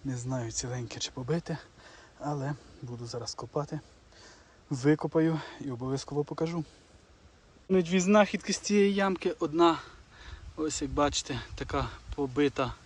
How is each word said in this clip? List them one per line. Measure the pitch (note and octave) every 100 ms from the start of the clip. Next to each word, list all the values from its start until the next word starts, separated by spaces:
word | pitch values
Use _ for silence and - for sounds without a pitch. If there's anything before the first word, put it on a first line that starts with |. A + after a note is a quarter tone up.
Не | C3+ B2
знаю, | B2 C3 A#2
ціленьке | A2+ B2 B2+ A#2 -
чи | -
побите, | - B2+ E3 - D#3+ - - - - - -
але | C#3 D3 C3+ D3 - -
буду | B2+ A#2+ A#2
зараз | B2 A2
копати. | - A#2+ D3+ C#3+ D#3 - - _ - - - - _ _
Викопаю | C3+ C3+ D3+ D#3 D#3+ D#3+ D#3+ - -
і | D3
обов'язково | B2 B2+ C#3 - C#3+
покажу. | D3 D#3 D#3+ E3+ D3+ - - - _ - - _ _ - _
Ну, | F#3+
дві | E3 F#3
знахідки | F3+ G#3 G3+ G3 -
з | G3
цієї | - G3+ G3+
ямки. | G3 G3 F#3 F#3 E3+
Одна, | D#3+ D#3 E3+ D3+ - - - - - - - -
ось | D#3 -
як | C#3+
бачите, | C3+ C#3+ - - B2+ - -
така | C3+ C#3+ B2 - - -
побита | C#3 B2+ D3 - B2+ A2